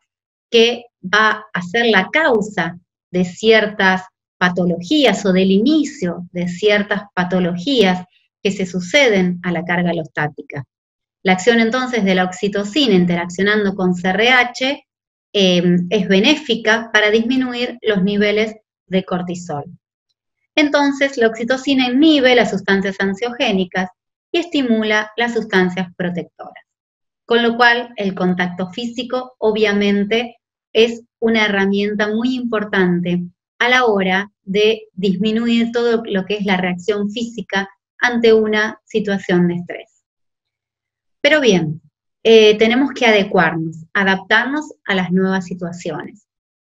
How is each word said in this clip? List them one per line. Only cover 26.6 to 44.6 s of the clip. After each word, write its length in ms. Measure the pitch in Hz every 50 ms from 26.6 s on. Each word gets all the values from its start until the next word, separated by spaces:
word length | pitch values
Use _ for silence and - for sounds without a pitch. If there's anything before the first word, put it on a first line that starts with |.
| _ _ _ _ _ _ _ _ _ _ _ _ _
Con 180 | - 233 233 233
lo 140 | 233 233
cual, 360 | 233 247 240 240 247 247 - -
el 200 | - 202 190 180
contacto 540 | - 185 180 180 180 180 180 - - 185 180
físico, 680 | - - 240 233 233 - 240 240 254 254 254 - -
obviamente, 1000 | - - 220 202 220 214 208 202 202 202 202 202 202 202 208 226 233 240 240 - _ _ _ _ _ _ _
es 320 | - 220 226 240 233 - - _ _ -
una 260 | 233 226 226 226 214
herramienta 640 | 208 202 196 196 196 202 202 202 208 214 208 214
muy 280 | 208 214 226 240 254 262
importante 880 | 247 240 - 220 214 208 - - 196 185 180 175 175 175 175 175 175 175 175 _ _ _ _ _ -
a 100 | 233 240
la 160 | 254 254 254
hora 460 | 226 208 196 185 185 185 190 202 - _ _ -
de 440 | 196 185 208 208 214 226 214 - - -
disminuir 800 | 185 180 208 180 175 214 220 214 226 233 233 233 233 226 233
todo 300 | - 240 240 240 226 226 226
lo 200 | - 202 190 185
que 120 | - 202
es 80 | 208 196
la 120 | 196 185
reacción 540 | 180 185 180 180 180 - - 208 208 208 208
física 580 | 208 240 233 233 - 214 190 - - 196 190 190 - _ _ _ _ -
ante 340 | - 247 240 233 233 226 220
una 460 | 220 220 214 214 214 208 220 - - _
situación 640 | _ - 220 208 202 196 196 - - 180 175 175 175
de 60 | 175
estrés. 480 | 175 175 - - - - _ _ _ _ _ _ _ _ _ _ _ _ _ _ _ _ _ _ _ _ _ _ _ _ _ _ _
Pero 200 | - 285 311 302
bien, 400 | 277 226 196 175 160 151 156 - _ _ _ _ _ _ _ _ -
eh, 340 | 220 226 220 220 214 214
tenemos 340 | 208 220 220 233 254 285 262
que 140 | - - 254
adecuarnos, 800 | 226 214 208 190 208 - 190 170 160 165 165 160 165 - - - _ -
adaptarnos 800 | 208 196 196 190 190 - - 214 220 240 254 277 302